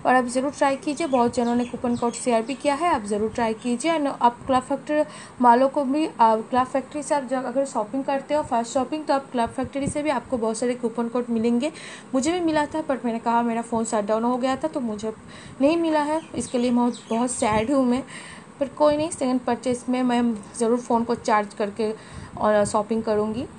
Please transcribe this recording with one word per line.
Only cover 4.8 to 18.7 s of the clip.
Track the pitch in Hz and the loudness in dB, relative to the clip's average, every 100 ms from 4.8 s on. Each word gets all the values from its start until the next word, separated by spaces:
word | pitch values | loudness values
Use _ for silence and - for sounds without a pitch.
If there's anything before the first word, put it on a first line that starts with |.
| 269 302 302 - - - | 0 0 0 -4 -18 2
वालों | 247 240 269 | 6 6 6
को | 285 | 2
भी, | 269 285 330 | 0 0 0
अ, | - | 4
क्लब | 226 220 220 254 | 4 4 0 0
फैक्ट्री | 254 277 254 302 | 0 -2 -4 -10
से | 285 294 | -2 -2
आप | |
जब | 254 254 254 | 0 -4 -2
अगर | 247 269 | -2 -2
शॉपिंग | 240 214 269 | -2 -4 -4
करते | 269 277 269 | -2 -2 0
हो | 294 | -2
फर्स्ट | 302 240 233 | 0 0 0
शॉपिंग, | 277 254 311 302 | 0 0 -4 0
तो | |
आप | 277 277 | 0 0
क्लब | 247 233 | -2 -2
फैक्ट्री | 226 254 277 269 | -2 -6 -2 -2
से | 302 | -2
भी | 294 | 0
आपको | 262 226 254 | -2 -2 -2
बहुत | 220 220 | -2 0
सारे | 247 | -2
कूपन | 247 240 226 233 | -2 -4 -2 -2
कोड | 247 233 | -2 -2
मिलेंगे। | 226 226 240 294 311 - - - | 0 2 2 0 -6 -16 -16 -4
मुझे | 262 262 | -2 0
भी | 359 | 0
मिला | 339 302 294 | 2 0 0
था, | 311 311 | -4 -2
but | 254 247 | -2 -2
मैंने | 226 | -2
कहा | 233 233 | 0 2
मेरा | 233 226 | 2 -2
फ़ोन | 233 226 226 | -2 -2 0
शट | 220 208 | -2 0
डाउन | 220 | 0
हो | 233 247 | 2 0
गया | 262 262 | 0 0
था, | 311 | -2
तो | 311 | -2
मुझे | 240 214 220 208 - - - - | -4 -4 -6 -8 -14 -18 -18 2
नहीं | 269 339 | 2 4
मिला | 330 302 | 2 2
है, | 294 311 320 - | 2 -2 -4 -8
इसके | 240 247 | -4 0
लिए | 247 | 2
मैं | 240 240 240 - | 4 2 -2 -2
बहुत | 226 247 | 0 0
सैड | - 226 214 220 | 0 2 2 2
हूँ | 277 254 | 2 4
मैं। | 247 - - - - - - | 0 -2 -14 -16 -18 -20 -6
पर | |
कोई | 277 | -6